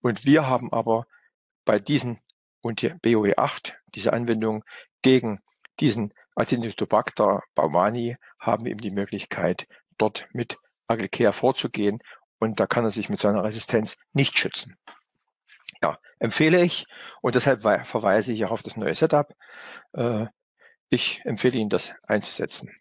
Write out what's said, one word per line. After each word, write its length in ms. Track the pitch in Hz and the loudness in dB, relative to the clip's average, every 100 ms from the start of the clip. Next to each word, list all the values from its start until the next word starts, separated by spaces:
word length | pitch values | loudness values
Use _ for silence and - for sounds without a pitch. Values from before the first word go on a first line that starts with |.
Und 240 | 123 107 135 | -2 0 4
wir 220 | 156 139 | 4 4
haben 260 | 123 123 | -2 -2
aber 320 | 123 113 113 117 _ _ _ _ _ - | -4 0 0 -2 _ _ _ _ _ 0
bei 120 | 104 | 0
diesen 420 | 104 151 123 117 _ _ _ _ | 2 -2 -2 -8 _ _ _ _
und 200 | 117 110 | -8 -4
die 80 | 120 | -4
B 260 | - 113 117 | 0 2 4
O 100 | 101 | 4
E 100 | - | 2
acht, 420 | 139 - - - _ | 0 -2 -14 -16 _
diese 180 | - 113 | -4 -2
Anwendung 520 | 117 117 110 110 107 - - - _ | 0 0 0 0 -4 -8 -20 -20 _
gegen 380 | 127 131 120 101 _ _ _ - | 4 4 2 -8 _ _ _ -2
diesen 340 | 147 107 104 _ _ - | 0 0 -4 _ _ -4
Acinetobacter 1080 | 113 123 113 - 104 107 - - 104 101 - | -2 -2 -4 -6 0 0 0 0 2 2 -2
baumani, 640 | - 82 82 98 120 117 123 _ _ | -2 0 2 2 0 -6 -8 _ _
haben 260 | - 110 120 | -2 -2 -2
wir 60 | |
eben 100 | 107 | -8
die 100 | 110 | -6
Möglichkeit, 760 | 98 98 101 - - 87 90 - - _ _ | -6 -6 -8 -8 -4 -2 -2 -8 -20 _ _
dort 300 | 110 - - | -2 -2 -12
mit 260 | 127 117 - _ _ _ | -8 -8 -10 _ _ _
Agilcare 460 | 113 98 - 113 | -2 -2 2 2
vorzugehen. 640 | - 123 135 127 - 101 110 - - _ _ | 4 0 0 -4 0 -2 -2 -12 -20 _ _
Und 200 | 110 101 | -4 0
da 60 | - | 0
kann 200 | - 117 | 2 0
er 60 | |
sich 180 | 104 95 | -2 -6
mit 100 | 104 | 0
seiner 240 | 104 104 | 0 2
Resistenz 540 | 101 110 - 113 110 - _ | -2 -6 0 0 0 -10 _
nicht 260 | - 139 - | 0 2 0
schützen. 380 | 90 - - - - - _ _ _ _ _ - - - | -2 -6 -10 -14 -20 -20 _ _ _ _ _ -20 -20 -4
Ja, 160 | - - _ _ | -4 -4 _ _
empfehle 460 | 113 - 156 175 | -4 2 4 6
ich. 240 | 175 - - - - - | 4 0 -12 -20 -20 -6
Und 140 | - 120 | 0 2
deshalb 280 | 139 123 | 2 2
wei-, 200 | 107 98 | 2 2
verweise 500 | - 117 104 101 107 | 0 -2 2 2 2
ich 120 | 110 98 | -2 -2
auch 60 | |
auf 120 | 110 | -4
das 140 | - - | -6 -6
neue 180 | 104 - | -4 0
Setup. 400 | 160 147 147 _ - - - - _ | 2 2 0 _ -20 -20 -20 -20 _
Äh, 320 | - 120 110 110 _ _ _ _ _ _ | -4 -2 -2 -6 _ _ _ _ _ _
ich 320 | 123 - - | -2 -2 -6
empfehle 360 | - 104 127 120 | -8 0 0 0
Ihnen, 100 | 107 | 0
das 240 | 95 - - | -2 -4 -16
einzusetzen. 680 | _ 104 - - - - - - | _ -2 -2 -8 -6 -8 -12 -20